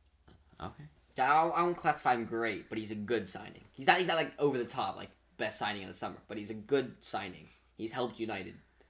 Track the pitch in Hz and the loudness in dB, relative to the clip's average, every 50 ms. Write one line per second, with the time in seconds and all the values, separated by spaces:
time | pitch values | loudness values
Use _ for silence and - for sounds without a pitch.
0 | _ _ _ _ _ - - - _ _ - - - 92 - - 147 151 _ _ | _ _ _ _ _ -20 -20 -20 _ _ -14 -12 -12 -12 -12 -14 -18 -20 _ _
1 | _ _ - - 131 135 147 160 165 170 - - 151 175 170 - - 160 147 - | _ _ -2 2 4 6 6 6 6 4 4 4 2 2 0 2 2 2 2 4
2 | - 139 123 117 117 104 113 113 117 113 101 87 - - 113 110 107 104 110 107 | 4 4 4 4 2 -2 -2 0 0 0 -2 -4 -6 -6 -6 -6 -4 -4 -4 -4
3 | 104 101 120 110 98 - - - - - - - - - _ - 135 156 175 180 | 0 0 0 0 0 -2 -8 -10 -12 -14 -16 -18 -20 -18 _ 2 4 4 6 6
4 | 185 165 170 160 151 135 - - 143 147 131 123 117 113 - 127 107 95 90 95 | 4 2 2 2 0 -2 0 0 2 2 2 2 -2 -2 -2 -2 -2 -2 -4 -6
5 | 95 - - _ _ _ _ - 120 104 - - 110 104 104 101 95 95 92 - | -10 -14 -16 _ _ _ _ -4 -4 -4 -2 -2 -2 -2 -2 -2 -6 -8 -8 -6
6 | - 101 87 - - - 104 107 104 104 110 107 104 - 139 139 127 113 - - | -8 -8 -8 -10 -12 -10 -8 -8 -6 -6 -8 -10 -2 0 2 2 2 0 -6 -12
7 | - - - 101 101 92 87 76 80 - - _ _ _ _ - 110 110 127 131 | -8 -6 -6 -6 -6 -6 -10 -12 -18 -20 -20 _ _ _ _ -8 -8 -6 -4 -4
8 | 123 117 110 - 113 107 104 98 92 92 90 - - _ _ _ _ | -4 -4 -4 -4 -6 -4 -4 -6 -8 -10 -14 -18 -20 _ _ _ _